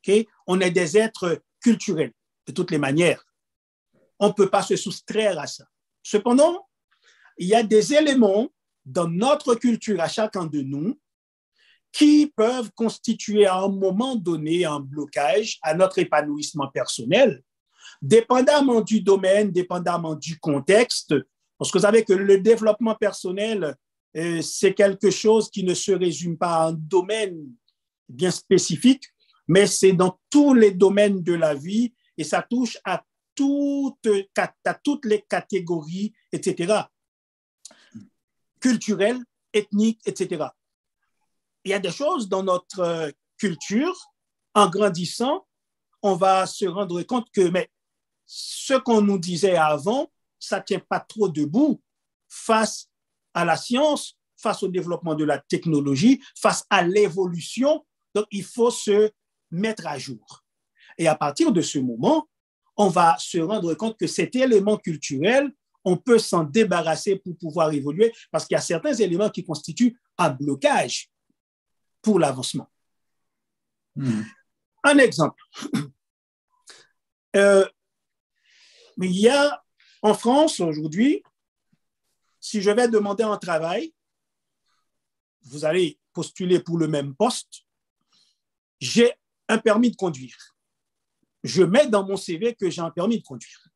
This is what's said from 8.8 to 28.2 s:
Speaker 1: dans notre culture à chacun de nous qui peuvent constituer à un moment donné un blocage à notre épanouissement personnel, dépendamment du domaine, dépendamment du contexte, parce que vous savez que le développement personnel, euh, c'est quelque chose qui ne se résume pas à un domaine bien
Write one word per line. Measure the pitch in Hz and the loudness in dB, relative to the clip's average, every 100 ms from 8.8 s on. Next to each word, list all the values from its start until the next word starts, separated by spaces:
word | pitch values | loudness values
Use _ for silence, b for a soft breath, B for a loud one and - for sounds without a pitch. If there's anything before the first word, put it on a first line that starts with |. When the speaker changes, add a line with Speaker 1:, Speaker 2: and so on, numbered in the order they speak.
Speaker 1:
dans | 135 131 170 | -8 -4 -2
notre | 170 254 277 269 | 0 0 0 0
culture | 233 240 220 - 190 | 0 0 -2 -2 -2
à | 160 | -2
chacun | - 214 196 | -2 -4 -4
de | 160 147 | -6 -6
nous | 135 143 180 302 _ _ _ _ _ _ _ _ _ | -6 -6 -6 -8 _ _ _ _ _ _ _ _ _
qui | - 302 302 294 | 4 6 6 4
peuvent | - 220 254 214 | 0 0 0 -8
constituer | - 226 - - 220 - 208 | -4 -6 -4 -6 -6 -2 2
à | 202 185 | 4 2
un | 196 | -2
moment | 196 190 190 262 | 0 -2 0 -2
donné | 240 175 160 151 175 | -4 -4 -4 -2 -2
un | 165 147 | -2 -4
blocage | 135 147 143 147 143 196 226 - | -8 -10 -6 -2 0 0 -2 -6
à | 160 | -4
notre | 160 185 - | 2 2 2
épanouissement | 175 151 147 147 147 156 135 | 0 0 -2 -8 -8 -8 -8
personnel, | 139 120 - 127 196 254 139 _ _ _ B B B | -6 -6 -6 0 4 4 2 _ _ _ B B B
dépendamment | 135 - - 254 262 294 277 233 | 4 4 4 2 4 4 4 2
du | 180 220 | 2 0
domaine, | 185 196 185 202 208 | 2 2 4 2 2
dépendamment | 180 180 180 175 175 165 | -2 -4 -4 -4 -4 -4
du | 156 160 165 | -8 -10 -8
contexte, | 165 139 135 208 247 - - 139 - _ _ _ | -4 -2 4 4 4 -4 -2 -2 -2 _ _ _
parce | 143 | -2
que | 190 | 2
vous | |
savez | 202 220 | 4 2
que | 220 | 4
le | 190 202 196 | 0 4 4
développement | 196 220 214 214 220 | 4 4 2 0 -2
personnel, | 214 208 - 180 190 220 214 156 131 _ _ _ | -2 -4 -4 -10 -6 -4 -4 -6 -8 _ _ _
euh, | 156 170 165 | -8 -4 -4
c'est | 147 - 190 | -6 0 0
quelque | 190 202 196 196 | 4 2 4 0
chose | 185 214 220 208 | 2 2 2 0
qui | 202 | -4
ne | 185 | -4
se | 175 - | -2 -2
résume | 185 180 147 175 165 | 0 0 -4 -8 -4
pas | 175 | -2
à | 165 160 | 0 0
un | |
domaine | 165 156 190 185 220 202 170 139 120 _ _ _ _ - | -2 0 0 0 -4 -4 -8 -16 -20 _ _ _ _ -20
bien | 127 | -4